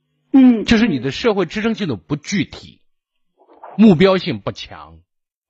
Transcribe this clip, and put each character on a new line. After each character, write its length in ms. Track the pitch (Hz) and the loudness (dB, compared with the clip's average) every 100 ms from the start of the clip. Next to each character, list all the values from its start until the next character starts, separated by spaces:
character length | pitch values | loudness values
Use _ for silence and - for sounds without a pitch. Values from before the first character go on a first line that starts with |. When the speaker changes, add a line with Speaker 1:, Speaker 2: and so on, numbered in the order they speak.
| _ _ _ | _ _ _
Speaker 1:
嗯。 320 | 269 254 226 | 4 4 4
Speaker 2:
就 140 | 190 226 | 2 0
是 80 | 226 | 0
你 140 | 143 | -2
的 100 | 123 | -6
社 240 | 131 247 | -4 -2
会 120 | 202 170 | -2 -4
支 160 | 214 | -4
撑 120 | 220 | -6
系 120 | 220 190 | -6 -6
统 140 | 107 | -8
不 100 | - | -8
具 300 | 147 - 202 | -10 -6 -6
体， 360 | 123 - 82 - _ _ _ _ _ _ _ _ - - | -6 -10 -20 -20 _ _ _ _ _ _ _ _ -10 2
目 200 | 220 160 | 4 6
标 220 | 190 185 | 2 0
性 200 | 175 113 | -4 -8
不 140 | 107 | -10
强， 460 | - - 87 76 80 _ _ _ _ _ | -14 -16 -20 -20 -20 _ _ _ _ _